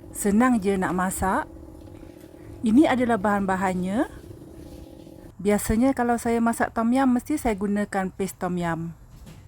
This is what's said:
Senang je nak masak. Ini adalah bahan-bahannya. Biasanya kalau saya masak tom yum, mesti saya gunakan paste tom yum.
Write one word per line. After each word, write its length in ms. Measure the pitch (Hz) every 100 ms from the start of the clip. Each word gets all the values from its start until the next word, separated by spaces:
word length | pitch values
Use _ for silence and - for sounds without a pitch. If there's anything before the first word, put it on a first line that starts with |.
| -
Senang 480 | - 208 208 254 233
je 160 | 190 196
nak 160 | 185
masak. 560 | 180 185 - 190 214 - - - - - - - - - - - -
Ini 240 | 220 226 320
adalah 320 | 247 240 226
bahan-bahannya. 880 | 208 202 190 185 190 185 185 208 370 - - - - - - - - - - - - -
Biasanya 480 | 185 208 - 220 262
kalau 320 | 269 240 233
saya 160 | 240 233
masak 320 | 233 226 -
tom 240 | - 233
yum, 240 | 254 269 247
mesti 160 | -
saya 240 | 302 240 202
gunakan 560 | 202 202 208 196 190
paste 240 | - 190 -
tom 160 | 180
yum. 400 | 180 170 165 165 160 - - - -